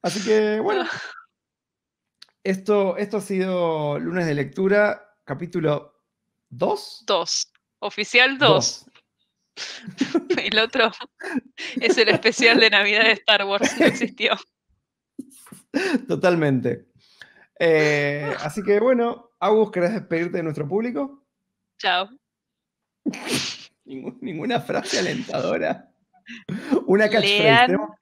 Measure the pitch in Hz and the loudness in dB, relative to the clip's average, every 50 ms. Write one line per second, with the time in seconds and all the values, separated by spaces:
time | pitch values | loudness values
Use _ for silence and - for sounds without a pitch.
0 | - 180 156 208 190 220 214 214 214 214 214 220 220 381 415 381 339 330 - - | -4 -4 -6 -4 0 2 2 2 2 2 0 -2 -2 -2 -2 -2 -2 -4 -8 -10
1 | - - - - - _ _ _ _ _ _ _ _ _ _ _ _ _ _ _ | -10 -14 -16 -18 -20 _ _ _ _ _ _ _ _ _ _ _ _ _ _ _
2 | _ _ _ _ - _ _ _ _ 196 190 190 190 214 208 202 196 190 175 - | _ _ _ _ -20 _ _ _ _ -4 -4 -4 0 0 2 2 2 0 -2 -4
3 | 208 202 214 208 196 - 202 185 185 190 185 180 175 165 160 156 151 147 147 143 | -6 -4 -4 -6 -6 -4 -4 -2 -2 -2 -2 -2 -2 -2 -2 -2 -2 -2 -4 -4
4 | 165 165 170 185 175 160 147 143 139 143 - - 190 196 202 208 208 208 - - | -4 -4 -4 -2 -2 -2 -2 -2 -4 -6 -4 -2 0 2 4 4 2 2 0 -4
5 | - _ _ _ _ - 143 135 170 175 - 180 156 151 147 143 - - _ _ | -12 _ _ _ _ -12 -10 -10 -10 -8 -6 -2 0 0 -2 -2 -6 -14 _ _
6 | _ _ _ _ _ _ _ _ _ _ - 120 175 202 415 403 - - - - | _ _ _ _ _ _ _ _ _ _ -6 -4 -2 -2 -2 -4 -6 -14 -20 -18
7 | _ - 208 175 170 - - - - _ _ _ _ _ _ _ - 208 - - | _ -2 -2 -2 0 -2 -4 -6 -6 _ _ _ _ _ _ _ -10 -10 -6 -6
8 | 214 - - 240 254 262 269 262 285 233 196 - 117 - - - _ _ _ _ | -8 0 4 4 4 4 2 2 4 4 4 4 2 -2 -6 -8 _ _ _ _
9 | _ _ _ _ _ _ _ _ _ _ _ - - - - - 247 214 147 - | _ _ _ _ _ _ _ _ _ _ _ -16 -14 -14 -14 -16 -16 -18 -6 -6
10 | 269 - - 349 - - 359 277 - 247 220 214 220 233 - 269 226 233 - - | -6 -2 -2 -4 -2 -2 -4 -4 -2 0 0 0 0 0 2 0 0 0 0 -6
11 | 247 - _ _ - 370 339 269 - - _ - - - - - - 233 359 262 | -18 -18 _ _ -12 -6 -6 -6 -8 -8 _ -14 -14 -10 -8 -4 0 0 4 4
12 | 226 208 214 - - 220 220 - 262 233 226 - 226 220 208 202 202 202 214 214 | 4 4 4 2 2 0 0 4 4 6 6 6 6 6 6 4 2 2 2 4
13 | 220 220 220 202 _ - 214 202 196 196 196 202 - - - 233 302 285 - - | 4 4 2 2 _ 2 2 2 2 0 -2 0 0 -2 0 4 2 2 4 2
14 | - 196 - - 208 - 214 - - _ _ _ _ _ _ _ _ _ _ _ | -6 -6 -6 -2 -2 -2 -2 -2 -6 _ _ _ _ _ _ _ _ _ _ _
15 | _ _ _ - - - - - - - - - _ _ - 277 381 381 320 240 | _ _ _ -20 -20 -20 -20 -20 -20 -20 -20 -20 _ _ -4 -4 -2 0 -2 -2
16 | - - 170 147 160 185 180 170 156 143 135 127 117 151 - - - _ _ _ | -2 -2 -4 0 2 2 2 4 2 2 2 2 0 -2 -4 -4 -10 _ _ _
17 | _ _ _ _ - _ _ _ _ _ _ _ 175 170 160 156 156 151 147 147 | _ _ _ _ -20 _ _ _ _ _ _ _ 2 4 4 4 4 2 2 0
18 | 147 143 143 147 143 143 - - - 151 - 214 190 196 202 202 214 247 262 240 | 0 -2 -4 -4 -6 -6 -8 -6 -8 -8 -8 -6 0 0 2 2 4 2 2 2
19 | 233 233 233 - - _ _ _ 175 196 214 220 220 208 - 180 175 175 226 202 | 0 -2 -4 -8 -14 _ _ _ 0 2 2 2 2 2 0 -2 -2 0 -2 -4
20 | 151 - 170 165 170 175 175 185 165 160 151 151 147 143 175 208 226 247 233 285 | -6 -4 -4 -2 -2 -2 -4 -6 -6 -4 -6 -6 -6 -4 -4 -4 -4 -4 -4 -6
21 | 277 269 277 _ _ _ _ _ _ _ _ _ _ _ _ _ - 202 180 180 | -6 -8 -10 _ _ _ _ _ _ _ _ _ _ _ _ _ -4 -2 -2 -2
22 | 196 202 247 285 _ _ _ _ _ _ _ _ _ _ _ _ _ _ _ _ | -4 -6 -12 _ _ _ _ _ _ _ _ _ _ _ _ _ _ _ _ _
23 | _ - - - - 320 - - - - - - - - _ _ _ - 135 131 | _ -8 -8 -8 -8 -6 -6 -6 -6 -8 -10 -14 -18 -20 _ _ _ -16 -16 -12
24 | - - - - - 233 170 165 - 240 262 - 240 - 262 - - - - - | -12 -14 -14 -12 -12 -10 -8 -6 -6 -4 -4 -4 -4 -4 -6 -6 -4 -4 -4 -2
25 | - - - - - - 151 143 - - - 82 - 78 - - - _ _ _ | -2 -2 -4 -6 -8 -6 -6 -6 -4 -2 -2 -2 -2 -2 -4 -6 -8 _ _ _
26 | _ _ _ _ _ - - - _ - 180 220 - - 277 - - - 190 202 | _ _ _ _ _ -20 -20 -20 _ -10 -10 -10 -2 0 0 0 4 4 4 4
27 | 214 208 208 226 202 202 202 208 208 220 226 233 247 254 277 285 302 311 311 _ | 4 4 4 2 2 4 2 4 6 6 6 6 6 4 2 -2 -4 -6 -12 _